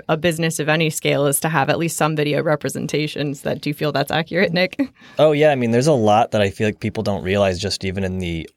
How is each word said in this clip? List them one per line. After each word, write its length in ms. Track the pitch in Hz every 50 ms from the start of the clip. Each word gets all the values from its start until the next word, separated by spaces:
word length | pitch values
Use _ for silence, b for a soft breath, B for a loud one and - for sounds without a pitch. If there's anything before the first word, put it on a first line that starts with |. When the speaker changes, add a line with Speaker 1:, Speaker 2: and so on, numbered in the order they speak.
| - -
Speaker 1:
a 80 | 160
business 420 | 156 156 175 160 165 165 165 160 -
of 100 | 147 151
any 200 | 156 160 165 156
scale 340 | 147 - - 147 143 135 143
is 140 | 147 139 -
to 100 | - 160
have 200 | 160 147 135 -
at 100 | 147 -
least 180 | 170 165 -
some 180 | - 165 151 160
video 280 | 151 151 147 139 151 -
representations. 960 | 165 151 - - 139 135 - - 160 - 143 151 151 - - - 147 139 -
That, 200 | - 143 143 147
do 80 | - 151
you 40 | 147
feel 180 | - 151 151
that's 200 | 139 135 139 -
accurate, 420 | 160 156 160 - - 170 202 202 170
Nick? 260 | 180 185 185 - -
<laughs> 380 | 277 - _ _ - - -
Speaker 2:
Oh, 140 | - - 160
yeah. 200 | 147 143 151 151
I 40 | 143
mean, 160 | 131 120 117
there's 160 | 113 117 131
a 60 | 160 151
lot 380 | 123 107 104 104 110 120 -
that 100 | - 110
I 80 | 101 98
feel 160 | - - 110
like 120 | 107 101 _
people 220 | - 107 - 110 101
don't 200 | 104 98 90 -
realize, 340 | 92 98 101 101 95 90 85
just 240 | 101 95 - - -
even 200 | 95 90 98 95
in 160 | 92 92 92
the 300 | 92 85 85 82 76 - _